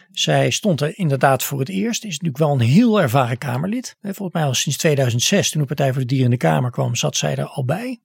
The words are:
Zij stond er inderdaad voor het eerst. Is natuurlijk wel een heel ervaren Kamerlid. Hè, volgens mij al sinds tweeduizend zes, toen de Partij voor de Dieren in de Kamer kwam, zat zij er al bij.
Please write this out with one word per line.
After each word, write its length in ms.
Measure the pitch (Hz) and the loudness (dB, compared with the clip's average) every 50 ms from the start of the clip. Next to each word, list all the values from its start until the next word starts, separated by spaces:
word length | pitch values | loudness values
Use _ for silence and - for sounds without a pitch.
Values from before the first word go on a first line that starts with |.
| _ _ | _ _
Zij 400 | - - - 160 147 139 135 131 | -6 -4 0 2 2 4 2 2
stond 300 | - - - 202 156 - | 0 0 0 0 0 0
er 180 | 147 160 - - | -2 -4 -2 -2
inderdaad 460 | 180 143 139 131 160 139 135 - - | -2 0 2 4 4 4 4 2 0
voor 140 | - 147 131 | -6 -4 -4
het 100 | 135 190 | -4 -4
eerst. 360 | 190 190 208 240 226 - - | -2 -4 -2 -2 -4 -6 -8
Is 60 | 208 | -8
natuurlijk 280 | 156 - 175 165 120 156 | -8 -6 -6 -6 0 0
wel 140 | 165 143 | 0 2
een 220 | 143 127 113 120 143 | 2 2 2 4 6
heel 260 | 214 254 226 214 208 | 6 6 6 4 2
ervaren 380 | 160 117 120 139 127 113 131 - | 2 2 2 2 2 2 -2 -6
Kamerlid. 580 | 147 131 120 131 170 196 233 262 - - - _ | -4 -4 -4 -4 -4 -4 -4 -6 -8 -10 -18 _
Hè, 140 | - 202 190 | -12 -12 -10
volgens 240 | - 196 170 - 170 | -8 -8 -6 -2 -2
mij 100 | 151 135 | -2 0
al 60 | 120 | 0
sinds 240 | - - 156 135 - | -2 -2 -2 -4 0
tweeduizend 440 | - 160 147 135 135 120 110 120 | 2 2 2 4 2 0 0 0
zes, 280 | - - 208 190 - - | 0 2 2 2 2 0
toen 100 | - 151 | 0 -2
de 60 | 143 | -2
Partij 260 | - 151 147 143 135 | -2 -2 0 0 0
voor 80 | 127 139 | 0 -2
de 60 | 131 | -2
Dieren 240 | 117 139 131 127 120 | 0 0 2 4 2
in 80 | 120 120 | 2 2
de 80 | - | 2
Kamer 240 | 160 160 147 127 120 | 2 2 2 0 -2
kwam, 240 | - - 131 123 120 | -2 -2 -2 -2 -2
zat 220 | - 147 143 - | -2 -4 -2 -2
zij 200 | - 156 151 139 | -2 -2 -2 -2
er 100 | 131 139 | -4 -6
al 180 | - - 147 131 | -6 -6 -6 -4
bij. 360 | 117 165 202 247 262 247 - | -2 -4 -4 -4 -8 -10 -12